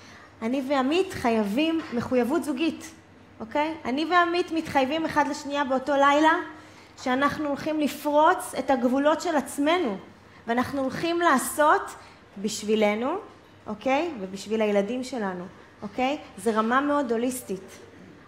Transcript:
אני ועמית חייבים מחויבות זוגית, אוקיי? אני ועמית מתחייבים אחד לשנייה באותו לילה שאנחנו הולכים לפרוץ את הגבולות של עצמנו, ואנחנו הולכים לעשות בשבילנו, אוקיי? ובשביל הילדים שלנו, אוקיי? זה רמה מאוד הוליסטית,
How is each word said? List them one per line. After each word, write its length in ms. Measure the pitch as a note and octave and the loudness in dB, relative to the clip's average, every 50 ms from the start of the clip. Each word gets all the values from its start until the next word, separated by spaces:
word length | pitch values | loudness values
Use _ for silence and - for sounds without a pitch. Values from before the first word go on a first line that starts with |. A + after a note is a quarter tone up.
| - - - - - - - - | -20 -20 -20 -20 -20 -20 -14 -8
אני 200 | A3+ A3+ B3+ C#4+ C4 C4 | -4 -2 -2 -2 -2 0
ועמית 440 | D4 C#4 B3+ C4 D#4 F4+ F#4 F#4+ - | 0 0 2 2 2 0 0 -2 -4
חייבים 680 | - - A#3+ A3+ A3 G#3+ G3+ G3+ B3+ D#4 E4 E4 E4 D4+ - A#3 | -2 0 2 2 2 2 0 0 0 0 2 0 -2 -4 -4 -4
מחויבות 500 | A#3+ A#3 - C4 B3+ A#3+ A#3 C#4+ E4+ B3+ | -6 -2 0 0 0 2 2 0 0 -2
זוגית, 480 | C#4+ D4 B3 E4 D#4+ - - - - - - - - - - - - - - | -2 -4 -2 -2 -2 -2 -4 -10 -16 -18 -20 -20 -20 -20 -20 -20 -20 -16 -16
אוקיי? 340 | A3+ A3 - D4 D4+ D#4+ D#4 D#4 - | -14 -4 -2 -2 -2 -2 -2 -6 -6
אני 200 | A#3 B3 C#4+ D#4+ | -4 -2 -2 0
ועמית 460 | D#4 F4 F4 F4 E4+ E4+ F4 F4+ - | 2 4 4 4 4 2 0 -2 -2
מתחייבים 540 | D#4+ D#4+ D#4 - - C#4 C4 B3+ D4+ D#4+ D#4+ | -2 -4 -4 0 0 0 0 2 0 -2 -2
אחד 220 | D4+ - D4 C#4+ C4+ | 0 0 0 0 0
לשנייה 360 | C#4+ - - C#4 C#4+ C#4+ C#4+ | -2 -6 -6 -6 -4 -4 -2
באותו 300 | B3 C4+ B3+ C4 D4 C#4+ | 0 -2 -2 0 0 2
לילה 400 | C#4 C#4 C#4+ C#4+ D4 D#4 D#4 E4 F4+ E4 - - - - - - - - - - - - | 4 6 6 6 6 6 4 4 4 0 -6 -12 -16 -20 -20 -20 -20 -20 -20 -20 -8 -4
שאנחנו 440 | C4 B3+ C4 C#4 C#4+ - - D4+ D4 | -2 0 2 2 2 0 0 -2 -4
הולכים 320 | C#4+ - - D#4 D#4 D#4 | -4 -4 -4 -4 -2 0
לפרוץ 760 | D4+ C4+ - - - D4 C#4+ D4 D#4 E4 F#4 F4+ - - - - | 0 -2 -2 -4 -4 0 4 6 6 6 4 4 -2 -6 -8 -6
את 100 | C4 - | 0 0
הגבולות 520 | C#4 B3 A#3 B3+ B3 C#4 C#4+ D4 D#4+ D#4 | 0 2 2 2 2 2 4 2 2 2
של 140 | - F4+ D#4+ | 0 0 0
עצמנו, 640 | C#4+ - - - - C#4+ D4 E4+ F#4 E4+ A#3+ G3 F3+ - - - - - - - - - A3 | 0 -2 -2 -4 -2 2 2 2 2 2 0 -2 -6 -8 -14 -20 -20 -20 -20 -20 -12 -6 -2
ואנחנו 340 | A#3 B3 B3 - - C#4+ | 0 0 0 0 -2 -2
הולכים 380 | C4+ C4 C4 - - E4 E4+ E4+ | -2 -2 -2 -2 -2 -2 0 2
לעשות 760 | E4+ E4+ C#4+ B3+ B3 - - - D4 D4+ F4 G4+ - - - - - - - - - - - G3+ | 4 4 4 4 2 0 0 4 4 6 6 4 2 -4 -10 -16 -18 -20 -20 -20 -20 -18 -12 -8
בשבילנו, 760 | F#3+ G#3+ - - - G#3 A3 G#3+ G#3+ G#3 G#3 G#3+ A#3+ C4+ E4+ G4+ A4 - - - - - - - - - | -6 -6 -4 -4 -2 0 2 4 4 2 2 0 -2 -2 -4 -4 -6 -10 -18 -20 -20 -20 -20 -16 -12 -12
אוקיי? 440 | G#3+ G#3+ - C4+ C4 C#4 E4 F4 D#4 A3+ | -12 -6 -2 0 0 0 0 -2 -6 -8
ובשביל 420 | F#3+ F#3 G3 F#3+ - G3+ A3 A3 | -10 -10 -10 -12 -6 -4 -2 0
הילדים 420 | A3 G#3 G3+ G3+ G3 G3+ B3 B3+ B3+ | 2 2 2 2 2 2 -2 -6 -6
שלנו, 400 | C4 C4+ B3 G#3 F#3+ F3+ F3+ F3 F#3+ - - - - - - | -6 -6 -4 -4 -4 -6 -6 -10 -12 -16 -20 -20 -20 -18 -14
אוקיי? 360 | - G3+ - - B3+ C4 D4 D4+ - - - - | -14 -10 -4 -2 -2 -2 -2 -4 -8 -12 -16 -4
זה 140 | - A#3 | -2 0
רמה 300 | G#3+ G#3+ A3 A3+ B3 C4 | 0 2 2 2 2 2
מאוד 300 | C#4+ C#4+ D4 C#4+ D4 A#3 | 2 2 2 0 0 0
הוליסטית, 680 | A#3 A3+ A#3+ C4 B3 - - - G3 F3+ - - - - - - - - - - - - - | 0 0 0 -2 -4 -6 -8 -8 -8 -10 -10 -14 -20 -20 -20 -20 -20 -20 -20 -20 -20 -20 -14